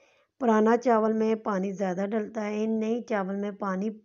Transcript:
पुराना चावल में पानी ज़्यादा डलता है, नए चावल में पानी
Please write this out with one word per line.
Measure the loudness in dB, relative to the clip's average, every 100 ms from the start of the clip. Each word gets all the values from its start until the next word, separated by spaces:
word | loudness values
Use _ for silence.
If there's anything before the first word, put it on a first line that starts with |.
| _ _ _ -2
पुराना | 2 4 4 4
चावल | 4 4 4
में | 2 0 0
पानी | -2 -2 -2
ज़्यादा | -2 -2 -2 -2
डलता | -2 -4 -6
है, | -4 -2 -2
नए | 0 0 -2
चावल | -2 -2 -2 -4
में | -6 -4
पानी | -4 -2 -2 -6